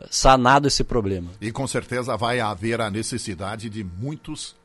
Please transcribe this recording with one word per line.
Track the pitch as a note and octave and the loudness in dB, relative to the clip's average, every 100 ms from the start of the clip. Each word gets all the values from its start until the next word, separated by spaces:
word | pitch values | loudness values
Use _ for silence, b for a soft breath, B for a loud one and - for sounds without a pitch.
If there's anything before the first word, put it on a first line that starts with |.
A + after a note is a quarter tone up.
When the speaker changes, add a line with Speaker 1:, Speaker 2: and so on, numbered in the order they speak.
| - | -8
Speaker 1:
sanado | - C3+ C3 B2 C#3+ C#3 | 2 6 6 8 6 6
esse | - | 2
problema. | B2+ B2 G2 F#2+ F2 G2 | 0 0 0 -2 -6 -8
Speaker 2:
E | G#2 | -8
com | A#2 C3 | -4 -4
certeza | B2 G2 B2 B2 G#2+ | -4 -4 -4 -2 -2
vai | A#2 B2 | 0 0
haver | G#2+ G2 A2+ A#2 | -2 -2 -2 0
a | G#2+ | 0
necessidade | G#2 A2 A#2+ - F2 G2 A2 A2+ | -2 -4 -6 -6 -6 -6 -8 -8
de | G#2+ | -8
muitos | F#2 F2 C3+ D#3 - D3+ - - | -8 -8 -8 -8 -10 -12 -12 -16